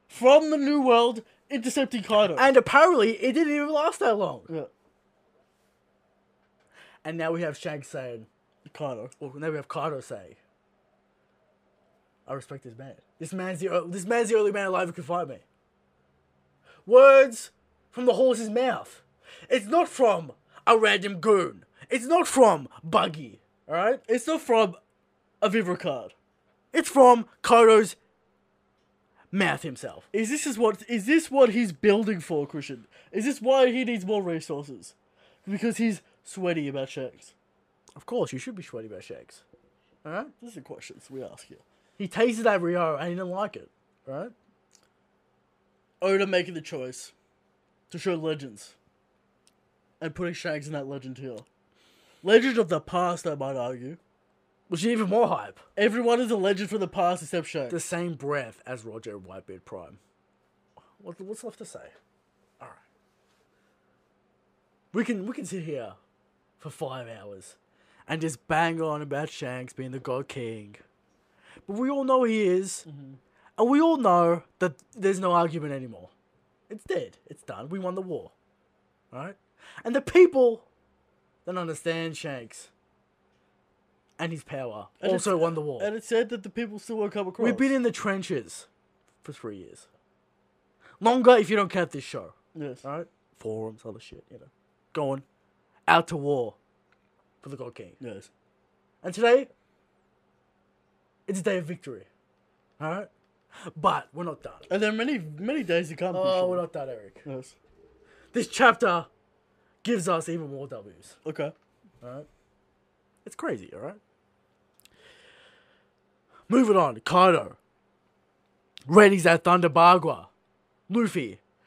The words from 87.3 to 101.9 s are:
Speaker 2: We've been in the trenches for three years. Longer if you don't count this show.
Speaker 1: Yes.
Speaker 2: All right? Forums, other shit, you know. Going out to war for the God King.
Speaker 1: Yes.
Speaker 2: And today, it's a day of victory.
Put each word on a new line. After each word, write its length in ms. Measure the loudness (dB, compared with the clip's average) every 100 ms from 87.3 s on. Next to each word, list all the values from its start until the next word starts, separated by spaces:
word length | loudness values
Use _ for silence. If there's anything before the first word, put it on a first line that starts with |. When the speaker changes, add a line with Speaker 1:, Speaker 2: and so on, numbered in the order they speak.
| -2
Speaker 2:
We've 140 | -2 0
been 140 | 0
in 100 | 0
the 80 | -2
trenches 760 | -4 -6 -6 -4 -8 -8 -18 -20 _ _ _ _ _
for 100 | -20
three 240 | -16 -14 -14
years. 300 | -18 -20 _ _ _ _ _ _ _ _ _ _ _ -2
Longer 380 | 2 4 8 8
if 120 | 6
you 60 | 0
don't 140 | 0
count 200 | -2 -4
this 120 | -6
show. 300 | -12 -12 -14 -20 _ -14
Speaker 1:
Yes. 300 | -12 -12 -12
Speaker 2:
All 120 | -12
right? 80 | -12 _ _ _
Forums, 440 | -10 -8 -10 -12 -18
other 140 | -18
shit, 240 | -20 -20 -20
you 60 | -20
know. 80 | -20 _ _ _ _
Going 300 | -6 -4 -6 -10 _ _ _ _ _ 2
out 200 | 2 2
to 80 | -6
war 380 | -2 -2 -4 -8 _ _ _ _ _ _ _ _
for 80 | -18
the 80 | -14
God 160 | -14 -16
King. 180 | -20 -18
Speaker 1:
Yes. 300 | -16 -16 -20 _ _ _ _ _ _ _
Speaker 2:
And 100 | -12
today, 340 | 0 4 4 2 _ _ _ _ _ _ _ _ _ _ _ _ _ _ _ _ _ -10
it's 120 | -6
a 40 |
day 140 | -2 -4
of 80 | -6
victory. 380 | -12 -14